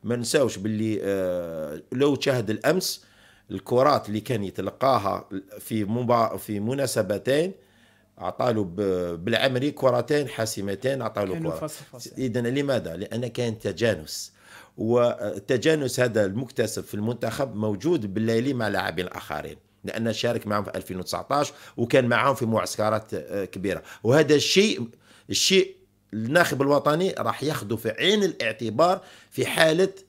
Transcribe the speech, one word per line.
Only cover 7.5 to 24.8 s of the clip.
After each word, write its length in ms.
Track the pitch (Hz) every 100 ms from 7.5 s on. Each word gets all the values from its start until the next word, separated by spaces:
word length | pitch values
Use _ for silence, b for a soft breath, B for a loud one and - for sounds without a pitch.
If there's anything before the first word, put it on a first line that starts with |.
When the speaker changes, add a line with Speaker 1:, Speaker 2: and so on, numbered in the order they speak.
| 190 b b b b b -
Speaker 1:
عطالو 460 | 90 - 123 113
ب-، 600 | 95 87 98 92 87 85
بالعمري 460 | 90 113 135 123 143
كرتين 580 | - 131 123 120 147 131
حاسمتين، 760 | - 110 - 98 95 127 135
عطالو 320 | 110 104 98
Speaker 2:
كانوا 160 | 92 80
Speaker 1:
كرة. 80 | 160
Speaker 2:
فاصل 260 | 156 - -
فاصل. 180 | 123 - -
Speaker 1:
إذن 280 | 131 113 120
لماذا؟ 500 | 135 139 131 - 85
لأن 300 | 101 113 123
كان 320 | 117 120 107
تجانس، 760 | 110 87 113 92 76 - - B B B B -
والتجانس 1200 | 110 120 120 - 104 101 - 131 151 156 135 -
هذا 240 | 123 107
المكتسب 600 | 98 98 135 - 107 -
في 100 | 87
المنتخب 600 | 101 107 117 113 113 135 104
موجود 580 | 107 101 147 170 107
بالليلي 400 | 95 113 113 127
مع 140 | 131 107
لاعبين 400 | 98 95 85 90
آخرين، 480 | - - 76 73 76 _ _
لأن 280 | - - 113
شارك 340 | 110 120 113 107
معهم 180 | 101
في 60 | 101
ألفين 240 | - - 92
وتسعتاش 540 | 87 87 - 143 143 B B -
وكان 320 | 120 135 120
معهم 260 | 117 131
في 120 | 135 113
معسكرات، 680 | 110 87 - 107 107 -
آه، 300 | 95 62 98
كبيرة. 380 | 92 95 95 85 B B
وهذا 300 | 110 143 147
الشيء، 540 | 147 - - 214 -